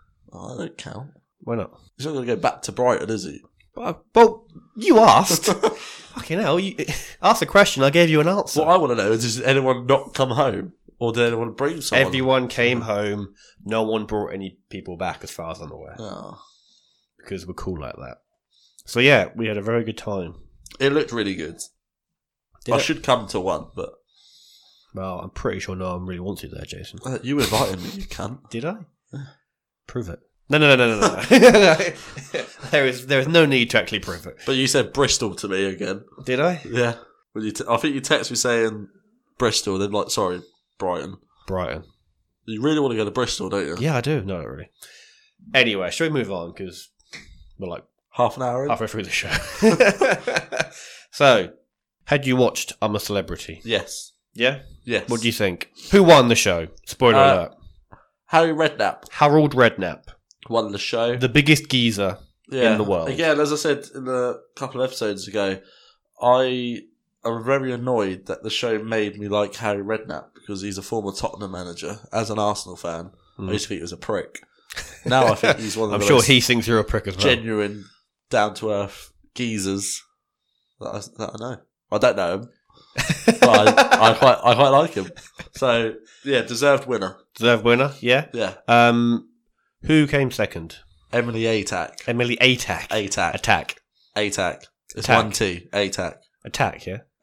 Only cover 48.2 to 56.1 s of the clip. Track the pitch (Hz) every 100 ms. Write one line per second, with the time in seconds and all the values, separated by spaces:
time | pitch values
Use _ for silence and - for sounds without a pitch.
48.2 | 120 135 127 123 139 113 110 110 90 -
49.2 | 87 - - - 220 165 202 196 262 185
50.2 | - - - - - - - - _ -
51.2 | 139 113 85 - _ _ _ _ - 147
52.2 | 131 127 120 - - - 110 104 - 101
53.2 | 87 87 - 80 117 104 - - - _
54.2 | _ - 123 139 - - - 107 - 117
55.2 | 117 107 98 87 - - - 196 170